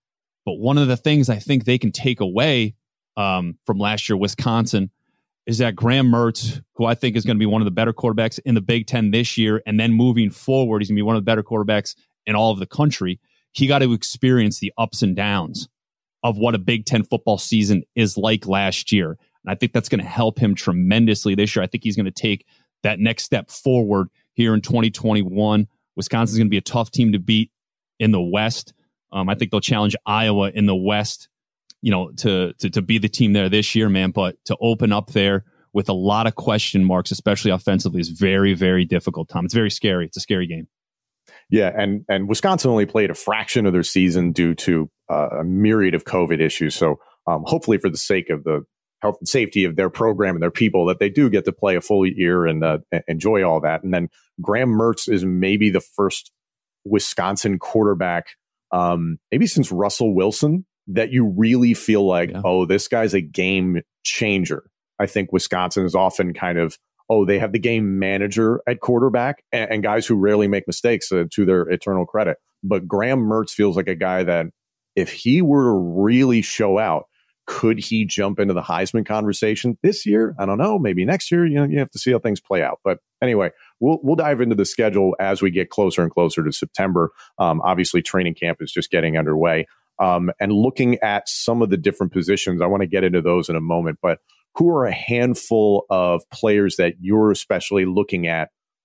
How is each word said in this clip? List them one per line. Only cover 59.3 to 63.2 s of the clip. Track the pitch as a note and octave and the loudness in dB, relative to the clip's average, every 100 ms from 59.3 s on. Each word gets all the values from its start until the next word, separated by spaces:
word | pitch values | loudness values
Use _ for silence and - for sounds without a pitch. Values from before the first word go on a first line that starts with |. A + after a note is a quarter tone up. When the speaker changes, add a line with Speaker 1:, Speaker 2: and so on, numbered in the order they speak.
Speaker 2:
maybe | A#2+ A3+ | 0 0
since | - B2+ | 0 0
Russell | F2+ G2+ - A2+ | 0 -2 0 0
Wilson, | F#2 G2 G#2 D3 F3 - _ - | 2 2 2 0 0 -4 _ -6
that | F#2+ A2+ | -2 0
you | B2+ A2 F#2 | 2 2 2
really | A2+ B2 A#2+ | 4 4 4
feel | A2+ - G#2 G2 | 2 2 2 4
like, | F2 F2 | 2 -2
Speaker 1:
Yeah. | F#2+ | -2
Speaker 2:
"Oh, | F#2 F#2 F2+ | 0 2 2
this | G2 - | 0 0
guy's | A#2 A2 | 0 2
a | F#2+ | 0